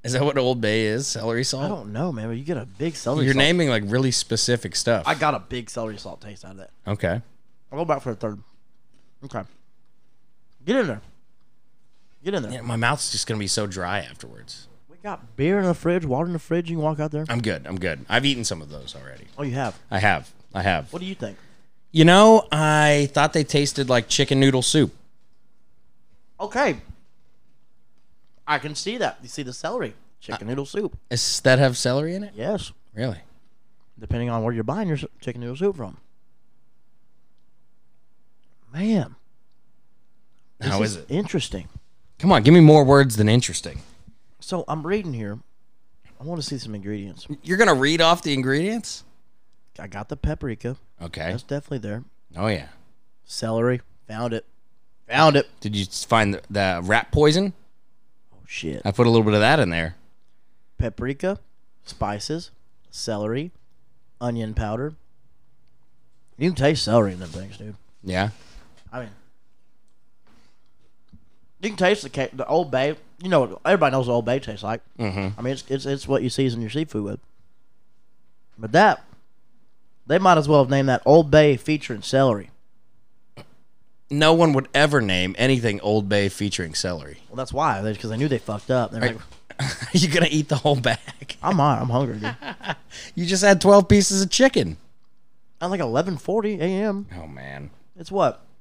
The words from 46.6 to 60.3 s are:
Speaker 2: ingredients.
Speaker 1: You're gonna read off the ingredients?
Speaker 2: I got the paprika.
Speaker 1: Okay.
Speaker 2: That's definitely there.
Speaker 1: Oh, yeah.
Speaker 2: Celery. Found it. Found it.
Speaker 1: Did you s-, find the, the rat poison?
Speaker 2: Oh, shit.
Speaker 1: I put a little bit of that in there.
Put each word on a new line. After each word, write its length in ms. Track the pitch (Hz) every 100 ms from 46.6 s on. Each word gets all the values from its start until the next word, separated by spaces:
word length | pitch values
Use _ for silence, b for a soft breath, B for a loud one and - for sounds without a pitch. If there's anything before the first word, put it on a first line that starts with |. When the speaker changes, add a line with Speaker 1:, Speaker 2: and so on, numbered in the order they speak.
| 117
Speaker 2:
ingredients. 540 | 104 98 104 101 - - 147
Speaker 1:
You're 140 | - 180
gonna 160 | 220
read 280 | 139 139 165
off 200 | 165 170
the 100 | 160
ingredients? 680 | 135 131 139 185 233 - - - - - - - - - -
Speaker 2:
I 80 | 98
got 220 | 98 107
the 80 | 143
paprika. 600 | 151 156 139 110 120 135 - -
Speaker 1:
Okay. 300 | 85 - 80
Speaker 2:
That's 120 | 127
definitely 360 | - 143 - 139
there. 240 | 104 107 127 - - 85
Speaker 1:
Oh, 100 | 107
yeah. 200 | 92 - - - - - - -
Speaker 2:
Celery. 560 | - 113 113 120 123 - - -
Found 260 | 110 120
it. 120 | 113 - - - - - - -
Found 280 | 127 160 143
it. 140 | - -
Speaker 1:
Did 160 | 107 104
you 80 |
s-, 200 | 95 - -
find 300 | 113 104 95
the, 60 | -
the 300 | 101 95 87
rat 280 | 90 110 -
poison? 420 | - 151 160 196 - - - - - - - -
Speaker 2:
Oh, 40 | - -
shit. 340 | - 80 69 101
Speaker 1:
I 60 |
put 160 | 98 117
a 20 |
little 160 | 117 107
bit 80 |
of 60 | 104
that 200 | 110 156
in 120 | 98
there. 240 | 85 80 - - - -